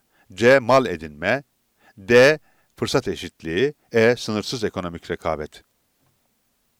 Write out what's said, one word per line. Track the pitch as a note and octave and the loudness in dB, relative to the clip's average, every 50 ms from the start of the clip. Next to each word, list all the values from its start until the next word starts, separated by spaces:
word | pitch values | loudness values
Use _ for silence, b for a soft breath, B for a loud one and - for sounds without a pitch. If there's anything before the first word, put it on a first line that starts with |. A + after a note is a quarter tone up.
| _ _ _ _ _ _ G2+ | _ _ _ _ _ _ -8
C. | F2+ A2 B2 C3+ C#3 | 0 4 4 4 4
Mal | A#2+ A2+ B2+ C3+ C3 | 4 2 2 2 2
edinme, | F#2+ F2+ D#2+ E2 D#2 D2 D2 E2 G2 A#2+ C#3 - _ _ _ _ _ _ b b b b | 0 -4 -8 -10 -14 -14 -6 -4 -2 -2 -2 -6 _ _ _ _ _ _ b b b b
D. | G#2 F#2+ F#2+ A#2 B2 B2+ C#3+ D#3 D3+ - _ _ _ _ _ _ | -18 -2 4 6 6 6 6 4 0 -6 _ _ _ _ _ _
Fırsat | - A#2 G#2+ - C#3 - | -10 -8 -4 -4 -4 -2
eşitliği, | G2+ E2+ D2+ F2+ E2 - _ - D#2+ D#2+ F#2+ C3 D3 - _ _ _ | -4 -8 -8 -10 -14 -16 _ -10 -6 -2 -2 -2 -2 -4 _ _ _
E. | - A2+ A2+ A#2+ B2 | 0 2 4 4 2
Sınırsız | - - - G#2+ G#2 - - C3+ A#2+ G#2+ | 0 -4 -6 -6 -6 -6 -6 -8 -6 -6
ekonomik | F2+ - G2 F2+ F2 E2+ E2 - - | -6 -6 -8 -10 -10 -12 -12 -10 -10
rekabet. | F2 - - E2+ D#2 D2 D2+ - - - _ _ _ _ _ _ _ _ _ _ _ _ _ _ _ _ _ _ _ _ _ _ _ _ | -12 -8 -6 -6 -6 -6 -10 -14 -16 -20 _ _ _ _ _ _ _ _ _ _ _ _ _ _ _ _ _ _ _ _ _ _ _ _